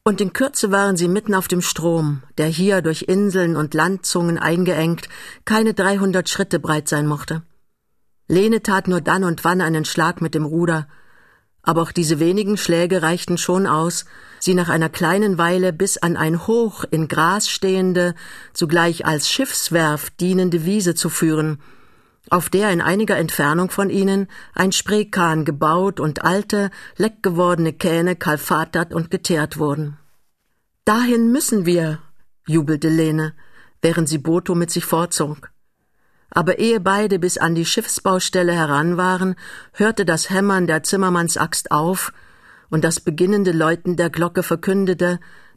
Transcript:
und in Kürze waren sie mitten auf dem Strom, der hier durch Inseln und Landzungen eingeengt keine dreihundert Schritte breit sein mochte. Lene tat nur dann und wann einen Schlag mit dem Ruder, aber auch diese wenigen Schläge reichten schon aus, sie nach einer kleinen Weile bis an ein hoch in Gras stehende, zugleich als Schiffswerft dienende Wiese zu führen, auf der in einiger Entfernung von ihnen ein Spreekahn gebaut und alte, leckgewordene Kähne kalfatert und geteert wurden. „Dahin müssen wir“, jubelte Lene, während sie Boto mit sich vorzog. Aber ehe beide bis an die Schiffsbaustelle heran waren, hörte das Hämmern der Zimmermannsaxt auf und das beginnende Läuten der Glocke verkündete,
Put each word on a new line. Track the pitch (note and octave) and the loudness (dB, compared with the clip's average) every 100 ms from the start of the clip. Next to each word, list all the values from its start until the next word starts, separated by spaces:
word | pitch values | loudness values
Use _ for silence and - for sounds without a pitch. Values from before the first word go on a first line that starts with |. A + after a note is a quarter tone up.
und | - G3 | -2 0
in | G3 | 0
Kürze | - C4+ - G#3 | 0 -2 0 0
waren | G3 G3+ F3+ | 2 2 2
sie | F3 | 0
mitten | F#3+ G#3+ | 0 0
auf | F#3+ - | -2 0
dem | F3+ | -2
Strom, | F3 - E3 E3 D3+ C#3+ - - | -2 -2 0 0 0 -4 -6 -4
der | D#3 | -2
hier | D#3+ F#3+ F#3+ | 0 2 2
durch | D#3+ D#3 - | 0 -2 0
Inseln | F#3+ G3+ F#3 F3 D3+ | 0 2 2 0 0
und | D3+ | -2
Landzungen | D#3 E3+ F#3+ - F3+ E3+ E3 | 0 0 -2 -4 -2 0 0
eingeengt | D#3 E3+ F3+ D#3 E3 E3+ - - - - | 0 0 2 0 0 -2 -6 -16 -20 -12
keine | - A3 A3 | -2 2 2
dreihundert | G#3 F#3+ G3+ G3 F#3 E3+ | 2 0 2 2 0 -2
Schritte | - F#3+ E3 | -4 -2 -2
breit | D#3+ D#3 D3+ | 0 -2 -2
sein | D3+ D3 | -2 0
mochte. | D3 - D#3+ - _ _ _ _ _ _ _ - | -2 -6 -8 -10 _ _ _ _ _ _ _ 0
Lene | E3 G#3+ A3 | 2 4 2
tat | A3 F#3+ F#3 | 0 0 0
nur | F3+ | 0
dann | D#3 F3+ | 0 0
und | F#3 E3 | 0 0
wann | E3+ F3+ | 0 0
einen | D#3+ D#3+ | 2 0
Schlag | D3+ - E3 E3+ | -2 0 0 0
mit | D#3+ D#3 | -4 -2
dem | |
Ruder, | D3+ D#3+ E3+ D#3+ D3 - - - _ _ _ _ - | -2 0 0 0 -4 -14 -20 -20 _ _ _ _ -2
aber | E3 | 0
auch | E3 | 0
diese | - D#3 D#3 | 0 0 2
wenigen | E3 F#3+ G3 G#3 | 2 2 0 -2
Schläge | - E3 F3 F3+ | 0 2 2 0
reichten | D#3+ F3 - F3 | 0 -2 -2 -2
schon | - F#3 F#3+ | 0 0 2
aus, | D3+ E3 E3+ - - - - | 0 0 -4 -8 -16 -20 -6
sie | - | 0
nach | F3+ E3+ | 2 2
einer | D#3+ D#3+ | 0 0
kleinen | - D#3+ F#3+ G#3+ F3 | 0 0 2 2 2
Weile | E3+ F#3 F#3 | 2 2 0
bis | D#3 F#3+ - | 0 -2 0
an | E3+ E3 | -2 0
ein | D#3 E3 - | 0 0 0
hoch | A3+ A3+ - - | 0 0 -4 -4
in | D#3 D#3 | -2 -2
Gras | - D#3+ G3+ - | 0 2 2 -2
stehende, | - F#3+ F#3+ F#3 F3+ F3 E3+ - - - | -2 0 0 2 2 0 -2 -12 -20 -16
zugleich | - D#3+ E3+ E3+ E3 | -4 0 2 2 0
als | - D3+ - | 0 0 0
Schiffswerft | - C4+ - - E3+ D#3+ D3+ - - | -2 -2 -4 -2 2 2 0 -6 -4
dienende | F3+ F#3 F#3 E3+ | 0 2 2 0
Wiese | D#3+ G#3+ F3+ | 0 0 0
zu | D#3+ E3+ | 0 -2
führen, | - D#3+ D#3 D#3 D3 - - - _ _ _ - | 0 0 2 0 -4 -10 -20 -20 _ _ _ -2
auf | F3+ E3 | -2 0
der | F#3 G#3+ | 0 2
in | E3+ | 2
einiger | D#3+ G3 G#3+ F#3 | 2 2 2 0
Entfernung | D#3+ - C#3+ D#3+ F#3 | 0 0 0 2 0
von | - G3 | -2 -2
ihnen | F#3+ F#3+ G3 F#3+ - - | 0 2 0 -2 -8 -10
ein | - F#3 | -2 0
Spreekahn | - - G#3+ G#3 G3+ E3+ D#3+ | 0 0 -2 0 0 0 2
gebaut | D#3 D3 D#3 E3+ G3 - | -2 0 2 2 0 -2
und | D#3 D3 | -4 -2
alte, | E3 F#3+ G#3 G#3 G3 - - - | -2 0 0 -2 -2 -6 -12 -4
leckgewordene | G#3+ A3 F#3+ E3+ F3+ E3+ D#3+ | -2 -2 -2 2 2 2 0
Kähne | D3+ F3+ E3 F3 | 0 0 2 0
kalfatert | E3+ - D3+ - D#3 D#3+ E3+ E3 | 0 -2 -2 0 -2 0 -2 -2
und | E3 E3 | -4 -4
geteert | F#3+ - E3 D3+ D3+ | -4 -2 0 -2 -2
wurden. | D3+ C#3+ D3+ D3 - _ _ _ _ _ _ _ | -4 -2 -6 -10 -20 _ _ _ _ _ _ _
„Dahin | - A3 B3 A#3 A#3 | 0 2 2 2 4
müssen | C4 - G#3+ F3 | 2 2 0 2
wir“, | F3 D#3+ D#3 - - - _ - | 0 0 -4 -12 -20 -20 _ -2
jubelte | D#3+ D3 D#3 D#3+ | 0 2 0 2
Lene, | D#3+ D#3+ D#3 D#3 - - - - _ | 2 2 0 -2 -6 -20 -20 -20 _
während | E3 E3+ D#3 | 0 0 0
sie | D3+ | 0
Boto | C3+ E3+ F3+ | 0 0 0
mit | E3+ E3+ | 0 0
sich | - | -2
vorzog. | - E3 E3+ - D3 D3+ - _ _ _ _ _ _ _ _ | 0 0 0 -2 -4 -6 -16 _ _ _ _ _ _ _ _
Aber | - E3+ - | -2 0 2
ehe | A3+ A3+ | 2 2
beide | F3+ G3 G#3+ F#3+ | 2 0 2 0
bis | F3 - | -2 0
an | E3 | 0
die | E3 | 0
Schiffsbaustelle | E3 - A3 - F#3+ F#3 - F#3 F3 | 0 -2 -4 -4 0 0 0 0 0
heran | E3+ D#3 C#3+ E3 F3 | 0 0 2 2 0
waren, | F#3 F#3 F#3 F3+ - - - | 0 0 -2 -4 -10 -20 -10
hörte | - G#3 A3 | -2 0 2
das | F3+ D#3+ - | 0 0 -2
Hämmern | F#3+ G3+ F#3+ F3 | 0 2 2 2
der | D#3+ | 0
Zimmermannsaxt | - G3 F#3 F3 E3+ - E3 - - | 0 0 2 2 0 -2 -4 -4 -2
auf | D3+ E3 F#3 - - - - - - - | 0 0 -2 -6 -12 -20 -20 -20 -20 -6
und | D#3+ | -2
das | E3 D#3+ | 0 -2
beginnende | - D3+ F#3 G#3 F#3 | -4 0 2 2 2
Läuten | E3 D#3+ E3+ F3+ E3+ | 2 2 0 -2 -2
der | E3+ | -2
Glocke | - E3+ F3 | 0 -2 -2
verkündete, | F3 E3 F#3+ G3 F#3+ F3 F3+ F3 - - - | -2 -2 0 0 0 0 0 -2 -6 -20 -20